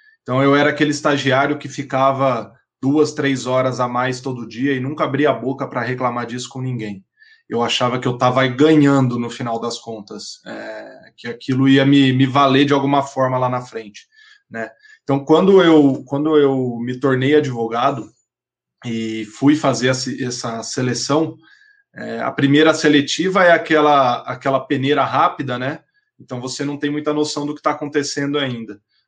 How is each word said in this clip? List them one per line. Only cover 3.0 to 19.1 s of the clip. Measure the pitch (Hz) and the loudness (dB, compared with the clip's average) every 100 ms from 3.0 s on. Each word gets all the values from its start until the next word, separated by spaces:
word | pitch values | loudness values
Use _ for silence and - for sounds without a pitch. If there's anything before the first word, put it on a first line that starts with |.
| 147 | 2
três | 131 139 131 123 | 0 -2 -2 -2
horas | 127 131 120 | 0 0 -2
a | 123 | -4
mais | 123 131 127 | -2 -4 -4
todo | 135 123 110 | -8 -10 -12
dia | 110 139 | -6 -2
e | 131 | -2
nunca | 131 151 | -4 -4
abria | 143 135 147 | -4 0 0
a | |
boca | - 123 135 135 | 0 -4 -6 -8
pra | 127 | -6
reclamar | 117 127 123 120 113 | -6 -4 -4 -4 -8
disso | 123 127 | -10 -10
com | 131 | -10
ninguém. | 127 123 107 98 _ _ _ _ - | -8 -8 -8 -12 _ _ _ _ -8
Eu | 117 | -4
achava | 113 - 123 123 | -2 -2 -2 -2
que | 127 | -4
eu | - | 0
tava | 127 127 131 | 0 2 0
ganhando | 123 156 151 143 139 123 120 | 2 4 6 6 4 2 -2
no | 117 | -6
final | - 120 113 | -8 -6 -6
das | 117 113 | -6 -8
contas, | 117 107 104 104 - - - | -12 -14 -12 -16 -16 -18 -16
é, | 113 110 107 - - - _ | -14 -14 -14 -16 -20 -20 _
que | 117 | -14
aquilo | 117 - 127 135 | -12 -4 0 4
ia | 135 135 | 4 6
me, | 143 135 | 4 4
me | 127 135 | 4 2
valer | 135 135 135 139 | 4 4 4 4
de | |
alguma | 139 139 143 | 2 2 0
forma | 135 135 131 127 | 0 -2 -2 0
lá | 127 | -2
na | 123 | -4
frente, | 127 113 104 104 _ _ _ _ _ | -8 -12 -14 -20 _ _ _ _ _
né? | 113 110 _ _ - | -12 -12 _ _ -16
Então, | - 139 | -4 -2
quando | 139 160 190 190 | 4 4 8 6
eu, | 165 156 139 131 - | 8 6 6 2 -4
quando | 143 151 151 | -4 2 4
eu | 139 135 127 117 | 4 2 -2 -6
me | 120 127 | -8 -2
tornei | 135 127 135 151 | 0 0 4 2
advogado | 131 120 113 117 135 135 - _ _ _ _ _ _ _ 123 | 2 -4 -4 -2 -2 -2 -12 _ _ _ _ _ _ _ -10
e | 113 113 | -8 -6